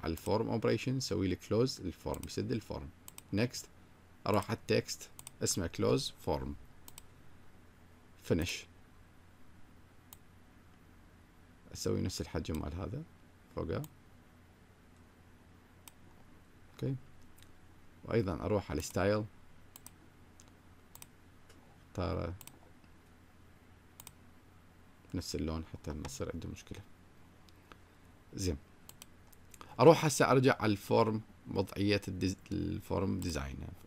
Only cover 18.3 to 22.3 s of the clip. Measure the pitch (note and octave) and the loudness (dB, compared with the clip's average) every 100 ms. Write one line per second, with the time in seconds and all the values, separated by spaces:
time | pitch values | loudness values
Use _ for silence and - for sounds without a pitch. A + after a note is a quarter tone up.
18.3 | D2 - G#2 - D2+ - - F#2+ G#2+ A2 | 0 0 0 0 -2 -2 2 4 4 0
19.3 | - - - - - - - - - - | -8 -20 -20 -20 -20 -20 -20 -20 -20 -20
20.3 | - - - - - - - - - - | -20 -20 -20 -20 -20 -20 -20 -20 -20 -20
21.3 | - - - - - - - F2 F2 E2+ | -20 -20 -20 -20 -20 -10 -4 -2 0 -2